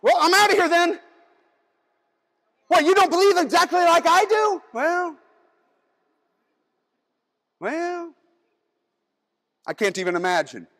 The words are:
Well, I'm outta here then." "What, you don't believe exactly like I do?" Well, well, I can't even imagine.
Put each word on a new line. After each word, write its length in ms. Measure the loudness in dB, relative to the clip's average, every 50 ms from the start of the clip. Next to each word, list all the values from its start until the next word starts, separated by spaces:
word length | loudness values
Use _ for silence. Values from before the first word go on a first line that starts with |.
Well, 160 | 2 0 0 2
I'm 160 | 2 2 4
outta 200 | 4 4 2 2
here 140 | 0 0 2
then." 320 | 2 0 0 0 -2 -6 -12 _ _ _ _ _ _ _ _ _ _ _ _ _ _ _ _ _ _ _ _ _ _ _ _ _ _ _ _ _ _ _ _ _
"What, 160 | 2 2 4
you 100 | 4 4
don't 160 | 2 2 2
believe 260 | 2 2 2 2 2 2
exactly 460 | 0 0 0 0 0 0 0 0 2
like 220 | 2 2 2 2
I 180 | 2 2 2 2
do?" 380 | 2 0 0 0 -2 -4 -6 -10 _ -8
Well, 440 | -6 -4 -2 -2 -4 -6 -8 -10 _ _ _ _ _ _ _ _ _ _ _ _ _ _ _ _ _ _ _ _ _ _ _ _ _ _ _ _ _ _ _ _ _ _ _ _ _ _ _ _ _ _ _ _ _ _ _ _ _
well, 560 | -10 -8 -6 -6 -8 -8 -8 -10 -14 -16 -20 _ _ _ _ _ _ _ _ _ _ _ _ _ _ _ _ _ _ _ _ _ _ _ _ _ _ _ _ _ _
I 60 | -14 -8
can't 240 | -4 -4 -4 -4
even 180 | -4 -6 -6 -6
imagine. 520 | -4 -4 -2 -2 -2 -4 -6 -10 -20 -20 _ _